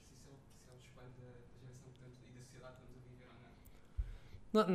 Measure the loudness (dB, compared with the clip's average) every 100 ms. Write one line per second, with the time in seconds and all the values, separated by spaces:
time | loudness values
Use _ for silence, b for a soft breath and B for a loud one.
0 | -18 -16 -16 -16 -18 -18 -16 -16 -16 -14
1 | -14 -12 -14 -14 -14 -14 -14 -12 -14 -14
2 | -14 -14 -14 -14 -14 -12 -12 -12 -14 -14
3 | -14 -14 -14 -16 -16 -16 -16 -16 -4 B
4 | B B B B 8 10 12